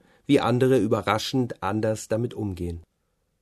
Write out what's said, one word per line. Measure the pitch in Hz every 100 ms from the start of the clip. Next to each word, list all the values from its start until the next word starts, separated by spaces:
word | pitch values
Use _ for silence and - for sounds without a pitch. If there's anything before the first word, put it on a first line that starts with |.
| _ _ -
wie | 139
andere | 107 123 127 131
überraschend | 104 113 101 107 - 135 120 -
anders | 92 107 110 110 -
damit | 110 120
umgehen. | - 104 87 87 85 - _ _ _ _ _